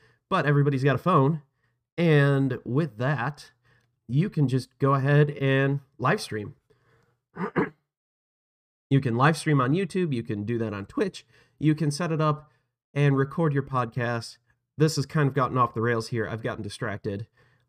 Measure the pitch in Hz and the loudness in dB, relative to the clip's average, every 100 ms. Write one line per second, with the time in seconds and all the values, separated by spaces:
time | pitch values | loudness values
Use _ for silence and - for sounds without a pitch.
0 | _ _ _ 185 147 143 143 135 139 123 | _ _ _ 0 4 4 4 2 2 2
1 | 175 170 135 165 - _ _ _ _ - | 2 4 4 0 -6 _ _ _ _ -2
2 | 170 147 143 139 139 127 - 127 160 107 | 4 4 4 2 0 -4 -2 -2 -2 -4
3 | 127 135 127 147 - _ _ _ _ _ | -4 -2 -4 -8 -18 _ _ _ _ _
4 | - 131 202 160 135 131 - _ 139 139 | -4 0 0 0 0 0 -4 _ 0 2
5 | 135 147 147 147 135 135 135 143 - - | 4 4 4 0 0 2 2 -2 -6 -4
6 | 123 214 - 107 101 - _ _ _ _ | -2 -2 -4 -8 -8 -14 _ _ _ _
7 | _ _ _ - 185 - - - _ _ | _ _ _ -10 -4 -2 -2 -6 _ _
8 | _ _ _ _ _ _ _ _ _ 139 | _ _ _ _ _ _ _ _ _ 0
9 | 131 117 143 165 156 147 127 175 196 185 | 0 2 2 2 0 2 2 0 -2 -4
10 | 175 120 113 104 104 117 110 104 98 - | -4 -4 -6 -6 -4 -4 -4 -6 -8 -4
11 | 185 - - _ _ _ 147 151 151 147 | -4 -6 -18 _ _ _ 0 0 -2 -2
12 | 175 156 156 147 - _ _ _ _ 143 | -4 0 0 -2 -8 _ _ _ _ 0
13 | 143 135 139 - 160 139 135 131 117 123 | 2 2 0 0 0 0 -2 -4 -4 -4
14 | 120 117 - - _ _ _ - 156 151 | -2 -4 -6 -16 _ _ _ 0 0 2
15 | 135 156 139 139 123 127 120 113 120 117 | -4 0 0 0 0 2 0 0 0 -2
16 | 113 117 101 110 120 107 104 - 113 98 | -2 -6 -4 -6 -8 -8 -10 -8 -8 -6
17 | 110 101 110 _ _ _ | -6 -8 -10 _ _ _